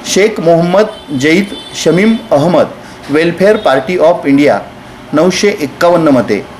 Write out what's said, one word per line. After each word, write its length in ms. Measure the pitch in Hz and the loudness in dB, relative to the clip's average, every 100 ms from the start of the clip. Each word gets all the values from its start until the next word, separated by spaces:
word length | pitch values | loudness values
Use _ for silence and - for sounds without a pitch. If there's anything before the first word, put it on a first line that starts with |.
| - | -2
शेख 340 | 185 214 220 | 0 0 0
मोहम्मद 760 | 165 165 175 185 214 - - 143 | 2 2 2 0 0 -6 -8 -2
जईद 240 | 143 170 202 - - - | 0 0 -2 -8 -12 -4
शमीम 320 | 165 160 214 226 - | 0 2 2 -2 0
अहमद 340 | 147 160 160 110 - - - - | 0 2 2 0 -4 -20 -18 -4
वेलफेअर 460 | 147 170 165 196 208 | 0 0 2 2 2
पार्टी 420 | 151 135 135 180 | 2 0 0 0
ऑफ 280 | 135 135 147 | 2 2 2
इंडिया 340 | 139 143 101 - - - - - | 2 4 0 -4 -18 -20 -20 -4
नऊशे 340 | 147 180 180 202 | 0 0 2 -2
एक्कावन्न 600 | - 143 - 170 175 160 | 0 -8 0 2 2 4
मते 380 | 131 101 101 - - | 2 2 -4 -4 -18